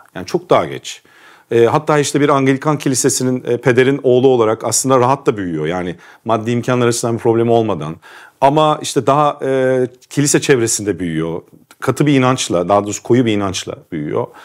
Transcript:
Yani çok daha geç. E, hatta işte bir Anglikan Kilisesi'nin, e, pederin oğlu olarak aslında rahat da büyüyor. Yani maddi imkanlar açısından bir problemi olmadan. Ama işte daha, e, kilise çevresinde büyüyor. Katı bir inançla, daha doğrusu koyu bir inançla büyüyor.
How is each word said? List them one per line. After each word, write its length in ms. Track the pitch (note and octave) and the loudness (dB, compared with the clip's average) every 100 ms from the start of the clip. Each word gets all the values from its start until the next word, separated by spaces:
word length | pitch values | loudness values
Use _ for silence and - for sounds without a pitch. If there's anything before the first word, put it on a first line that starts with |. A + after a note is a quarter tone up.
| _ | _
Yani 120 | F2+ F#2 | -14 -6
çok 240 | F3 F3+ | -6 2
daha 140 | B2+ | 2
geç. 380 | D#2 C2+ - - _ _ - - _ | 2 -8 -14 -18 _ _ -20 -20 _
E, 140 | A#2 | 2
hatta 340 | A#2 D3+ D3+ D3 | 4 2 0 0
işte 220 | C#3 C#3+ | 0 0
bir 80 | D3 | 2
Anglikan 500 | C#3 C3+ C3+ D3+ D3 | 2 2 0 -2 -2
Kilisesi'nin, 640 | C#3+ B2+ - - B2+ B2+ | -2 0 0 0 -2 -4
e, 120 | - A#2+ | -4 -2
pederin 440 | C#3 A#2+ C3 C#3 | 2 4 2 2
oğlu 260 | C3 B2 C3+ | 2 4 4
olarak 360 | B2 A2 A2 | 4 2 0
aslında 340 | A#2 - C3 C3 | -2 -2 2 2
rahat 280 | B2 - D3 | 2 2 -2
da 100 | G#2+ | -2
büyüyor. 300 | F2+ D#2 D#2 | -6 -4 -4
Yani 300 | F2+ F2+ E2+ - - | -4 -6 -10 -18 -14
maddi 260 | A2+ A2+ A2 | -4 -2 -2
imkanlar 360 | A#2+ B2 B2 A#2+ | -2 -2 0 0
açısından 280 | A#2 A#2 | 0 -4
bir 80 | A2+ | -2
problemi 280 | A#2+ A2+ A#2 | 0 2 2
olmadan. 460 | A#2 A2 F2 D2+ E2+ - - - _ | 2 0 -4 -8 -12 -18 -20 -20 _
Ama 380 | C#3 D3+ D3+ D3+ | 2 4 2 0
işte 240 | - C#3+ A#2+ | -2 -2 2
daha, 320 | C#3+ D3 - | 2 0 -2
e, 380 | C3+ C3+ C3 B2+ B2+ - _ | -2 0 0 0 -2 -6 _
kilise 300 | C#3+ C#3+ D#3 | -2 0 0
çevresinde 580 | - C3 A2+ - G#2 F2 | 2 2 2 -2 -4 -4
büyüyor. 440 | F2+ D#2+ E2 E2 - _ _ - | -4 -4 -4 -8 -12 _ _ -6
Katı 260 | - B2 D3+ | -4 0 2
bir 80 | |
inançla, 540 | C3+ B2+ C3 - F2 F2+ | 2 2 0 -2 -2 2
daha 160 | G2+ | 0
doğrusu 180 | G2+ G2+ | 0 -8
koyu 240 | - A#2 A#2 | -2 0 0
bir 60 | |
inançla 420 | G#2 G2 F#2 - - _ | -2 -4 -6 -10 -14 _
büyüyor. 340 | E2 D2 A2+ - - | -10 -6 -6 -8 -12